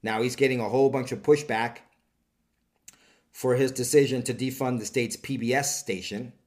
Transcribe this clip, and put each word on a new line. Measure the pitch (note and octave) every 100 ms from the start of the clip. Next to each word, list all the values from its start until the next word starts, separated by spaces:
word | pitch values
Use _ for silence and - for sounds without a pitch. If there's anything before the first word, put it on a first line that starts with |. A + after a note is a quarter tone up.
Now | A2+ A2
he's | B2 B2
getting | C3+ B2+
a | A2
whole | B2 C3+
bunch | C3 B2
of | G#2+
pushback | - D3+ - A2 A#2 - _ _ _ _ _ _ _ _ _ _ - _ _ _ _
for | - B2+
his | B2 C3+
decision | C3 B2 D3 C#3 C3
to | A#2
defund | A#2 C3 C3 C3 B2
the |
state's | G#2+ - A#2 -
P | - C3
B | A2+
S | C3+ C#3+ -
station. | - F#2+ F2+ G2+ B2 -